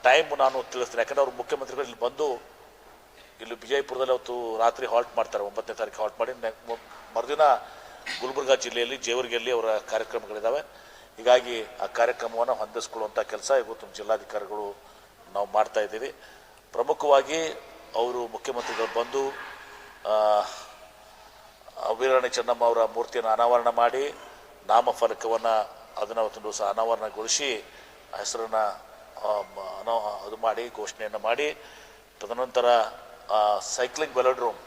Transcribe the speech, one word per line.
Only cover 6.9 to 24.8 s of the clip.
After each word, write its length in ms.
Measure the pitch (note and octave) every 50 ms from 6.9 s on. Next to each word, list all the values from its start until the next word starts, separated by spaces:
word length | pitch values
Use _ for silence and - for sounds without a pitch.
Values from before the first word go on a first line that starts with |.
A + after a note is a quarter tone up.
| - - - - -
ಮರುದಿನ 260 | A2+ A#2+ B2 D3 D3+ D#3 C#3+ B2+ - - - - - - - - - - - - -
ಗುಲ್ಬರ್ಗಾ 340 | - B2+ C3+ C#3 C#3 B2+ C3+
ಜಿಲ್ಲೆಯಲ್ಲಿ 420 | B2+ - A#2+ A#2 A#2+ A#2+ A#2+ C3+
ಜೇವರ್ಗಿಯಲ್ಲಿ 540 | C3 - A#2 A#2 B2+ B2+ A#2 A#2 A#2 A2+ B2
ಅವರ 260 | B2+ A#2 A2 A2+ G#2+
ಕಾರ್ಯಕ್ರಮಗಳಿದ್ದಾವೆ. 1120 | G#2 - - A2 A2 A2+ - - A2+ A2 G2+ G#2+ G#2+ G#2 A2+ B2+ D3 - - - - - - - - - - -
ಹೀಗಾಗಿ 480 | - A2+ B2 B2 B2+ A#2+ B2 A#2+ A2+ G#2+ G2+ - -
ಆ 40 | G2
ಕಾರ್ಯಕ್ರಮವನ್ನು 680 | G2 - A#2 A#2 A#2+ B2 - A#2 A2+ A#2 A2+ A#2+ B2+ A#2+
ಹೊಂದಿಸ್ಕೊಳ್ಳುವಂಥ 680 | G#2 G#2+ G#2+ A2 A#2 - - - A2+ A2 G#2+ - A2
ಕೆಲಸ 320 | G#2 - A2 G#2 - -
ಇವತ್ತು 440 | C#3 C3 A2+ G#2+ A2+ - - F#2+ -
ಜಿಲ್ಲಾಧಿಕಾರಿಗಳು 840 | - G#2 G#2 A2 G#2 - - A2 G#2 G2+ F#2+ G#2+ G#2+ G#2 G2+ G2+ - - - - - - - - - - - -
ನಾವು 180 | G2+ G#2 G2
ಮಾಡ್ತಾ 300 | - G#2+ G#2+ - - A2+
ಇದ್ದೀವಿ. 340 | G#2+ G2+ G#2+ A2 B2+ - - - - - - - - - - - _ _
ಪ್ರಮುಖವಾಗಿ 800 | - - A#2+ C#3+ D#3 - D3 D3 C#3 C3+ C3+ C3+ D#3 E3 D#3+ D#3 - - - - - - - - -
ಅವರು 320 | A2 A#2 A#2+ B2 B2 A#2+
ಮುಖ್ಯಮಂತ್ರಿಗಳು 760 | A2+ A2+ - - C3+ B2 A#2+ A#2 - A2+ A2+ A2+ A2 - A#2 A#2+
ಬಂದು, 240 | B2 B2+ C#3 C#3 C3+ C3+ - - - - - - - - - - - - - - G2+
ಆ, 1800 | G#2+ G#2+ G#2+ G#2+ G#2+ G#2 F#2 - - - - - - - - - - - - - - - - - - - - - - - - - - - - -
ವೀರರಾಣಿ 380 | A2+ A2+ B2+ C3 C3 B2+ B2+ B2
ಚೆನ್ನಮ್ಮ 340 | - B2 A#2 A#2+ A#2+ A#2 A#2+
ಅವರ 220 | A#2 A#2 A#2 A2+
ಮೂರ್ತಿಯನ್ನು 460 | A2 G#2+ A2+ A#2 - - B2 A2+ A2
ಅನಾವರಣ 380 | A2 A2+ A#2 A#2+ B2 A#2+ A#2 A#2+
ಮಾಡಿ, 460 | A#2 A#2+ A#2 A#2+ B2 C3 C#3 C#3+ - - - - - - - - - - -
ನಾಮಫಲಕವನ್ನ 840 | - G#2 A#2